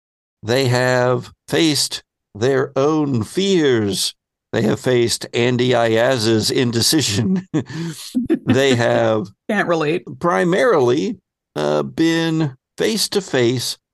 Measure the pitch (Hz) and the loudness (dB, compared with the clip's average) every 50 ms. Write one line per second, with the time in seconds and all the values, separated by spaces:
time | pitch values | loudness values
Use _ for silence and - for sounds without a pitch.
0 | _ _ _ _ _ _ _ _ - 104 120 135 135 123 120 123 127 127 127 123 | _ _ _ _ _ _ _ _ -4 -2 0 0 2 2 0 2 2 2 2 2
1 | 123 123 123 123 120 - - _ _ - - 156 165 160 147 135 - - - - | 2 0 0 -2 -4 -8 -16 _ _ -4 0 2 2 2 2 0 -2 -4 -6 -10
2 | - _ _ _ _ _ - 101 110 135 139 131 131 135 - 135 135 151 156 156 | -14 _ _ _ _ _ -6 -2 0 0 0 0 -2 -2 -2 0 0 2 2 0
3 | 151 143 135 117 104 - - - 190 196 196 180 151 139 127 117 107 101 95 90 | 0 0 -2 -2 -4 -4 -2 -2 0 2 2 4 4 4 2 2 2 0 -2 -2
4 | - - - _ _ _ _ _ _ _ - 113 104 110 110 - - 135 127 120 | -4 -6 -6 _ _ _ _ _ _ _ -2 -2 0 0 -2 -2 0 0 2 2
5 | 120 113 - - - - - 123 120 127 127 120 127 127 123 117 117 117 110 110 | 2 0 -2 -4 -8 -6 -2 0 0 0 2 0 2 2 2 2 2 2 2 2
6 | 117 131 135 123 107 113 113 110 101 - - - 131 120 113 117 107 - - 156 | 2 2 2 0 2 2 2 2 0 0 0 0 0 0 0 0 0 0 0 0
7 | 120 113 104 123 117 98 92 175 - - - 156 - - - 160 165 170 151 - | 0 0 0 -2 0 0 -2 -2 -4 -4 -6 -6 -6 -6 -8 -8 -8 -8 -10 -12
8 | - - - 254 233 - 320 - - - - 131 135 139 127 117 117 117 120 117 | -14 -8 -6 -6 -2 -2 -2 -2 0 0 2 2 4 4 2 2 2 2 2 2
9 | 117 113 110 107 101 92 - _ _ - 220 202 170 147 175 160 156 147 160 180 | 2 2 0 0 -2 -6 -12 _ _ -4 -4 -2 0 0 0 0 0 -2 -2 -4
10 | - - 139 131 - 170 180 185 185 170 170 208 269 254 214 156 127 120 123 156 | -6 -10 -10 -4 -2 0 0 2 2 2 2 2 2 2 2 4 4 2 2 0
11 | 185 208 220 - _ _ _ _ _ _ _ - 151 147 151 151 143 139 127 135 | 0 -2 -6 -8 _ _ _ _ _ _ _ -4 -2 0 0 0 -2 -4 -2 0
12 | 165 165 165 165 165 165 160 160 160 139 127 - _ _ _ - 160 214 226 202 | 0 2 2 0 0 0 0 0 -2 -2 -4 -10 _ _ _ -4 -2 -2 0 -2
13 | - - - 208 185 - - 131 120 117 127 127 123 - - - _ _ | -4 -2 -2 -4 -4 0 0 2 2 2 0 0 -4 -6 -8 -10 _ _